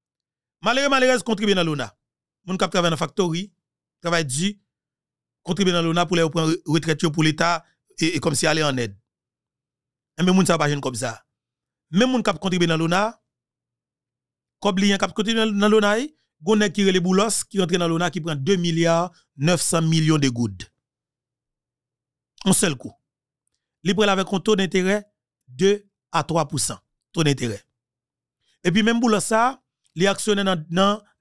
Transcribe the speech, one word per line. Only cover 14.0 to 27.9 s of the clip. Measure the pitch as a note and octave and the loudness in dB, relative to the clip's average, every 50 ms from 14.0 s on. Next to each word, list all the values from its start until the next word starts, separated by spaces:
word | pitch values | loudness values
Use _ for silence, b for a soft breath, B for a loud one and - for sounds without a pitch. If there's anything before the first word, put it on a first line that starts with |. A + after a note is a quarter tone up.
| _ _ _ _ _ _ _ _ _ _ _ - | _ _ _ _ _ _ _ _ _ _ _ -4
comme | - G3+ F#3+ F#3+ | -2 -2 0 2
li | G3+ G3+ | 2 2
qui | G3 G3 | 2 0
contribue | G3+ F#3 - - G#3 A3+ A3+ | -2 -4 -2 -4 -2 -2 0
dans | A3+ A3 A3 G#3 G3+ G#3 G#3+ | 0 0 0 0 2 2 4
lona, | G#3+ A3 G3+ G3+ G#3+ A#3 C#4 D#4 _ _ _ _ _ _ | 4 4 4 2 0 0 -2 -6 _ _ _ _ _ _
gon | D#3 F#3+ A3 | -2 0 2
nèg | G#3 G#3+ G3 | 2 2 0
qui | - G#3 G3 | 0 0 2
rele | F#3+ F#3 F#3 | 2 2 2
boulos, | E3+ F#3 F#3 F#3+ G#3+ A3 - - - _ | 2 2 2 2 2 2 -2 -4 -6 _
qui | - F#3+ | -2 -2
rentre | F#3 D#3+ F3+ | -2 0 0
dans | F3 F3 E3 | 0 0 0
lona, | E3 E3 F3+ E3 | 0 0 -2 -2
qui | - F3 | -4 -6
prend | D#3 E3 D3+ | -6 -6 -6
deux | C#3 C3+ F3+ G3+ | -4 0 0 0
milliards | F3+ F3 E3+ E3 E3 E3 E3+ E3 E3+ F3+ F#3 b b b b b | 0 0 -2 0 2 2 2 2 2 0 -4 b b b b b
neuf | C3+ C#3+ F3 F3+ - | -2 0 0 0 0
cents | - - F3 E3 | 0 0 0 0
millions | D#3+ D#3+ D#3+ D#3+ D#3 D#3 D#3 D3+ | 2 2 2 2 2 2 2 2
de | C#3 C3 | 2 0
gouttes. | A#2 A#2+ A#2+ G#2+ F#2+ F2+ - - _ _ _ _ _ _ _ _ _ _ _ _ _ _ _ _ _ _ _ _ _ _ _ _ _ _ _ _ _ _ _ _ _ - - | 0 -2 -4 -4 -6 -10 -16 -20 _ _ _ _ _ _ _ _ _ _ _ _ _ _ _ _ _ _ _ _ _ _ _ _ _ _ _ _ _ _ _ _ _ -6 0
Un | F#3+ | 0
seul | F#3 - G#3+ E3+ C#3 | 0 2 2 0 -2
coup. | A#2 - - - _ _ _ _ _ _ _ _ _ _ _ _ _ _ _ _ _ | -4 -10 -18 -20 _ _ _ _ _ _ _ _ _ _ _ _ _ _ _ _ _
Li | - F#3 G3 | -4 -2 0
prend | G#3 G#3 | 2 2
avec | G3+ F#3+ F#3+ F#3+ - | 2 2 0 0 -2
un | G3+ F3+ | -4 -2
taux | - A3 G#3+ | 0 0 2
d'intérêt | G3 F#3+ D#3+ - F#3 F#3 F#3+ G3+ G#3 G3+ _ _ _ _ _ _ _ _ - | 2 0 0 0 0 0 0 0 -2 -4 _ _ _ _ _ _ _ _ -14
deux | B2+ B2+ F#3 G3 G#3 G3+ - _ _ _ _ _ | -4 0 2 2 2 0 -4 _ _ _ _ _
à | - D#3+ | -4 -4
trois | D3 - D#3+ E3 D3+ | -2 0 -2 -2 -2
pour | C#3+ D#3+ B2+ | -2 -4 -4
cent. | - - G2 - _ _ _ _ _ _ | -4 -4 -6 -10 _ _ _ _ _ _
Taux | - E3 D#3 | -2 0 0
d'intérêt. | D3 C3+ A2 B2 A2+ G2+ - _ _ _ _ _ _ | 0 0 0 -4 -8 -8 -10 _ _ _ _ _ _